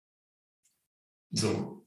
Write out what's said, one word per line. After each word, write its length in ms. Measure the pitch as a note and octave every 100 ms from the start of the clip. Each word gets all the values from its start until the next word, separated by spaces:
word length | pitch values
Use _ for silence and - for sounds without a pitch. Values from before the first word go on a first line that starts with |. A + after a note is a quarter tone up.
| _ _ _ _ _ _ _ _ _ _ _ _ _
So. 520 | - G#2+ - - -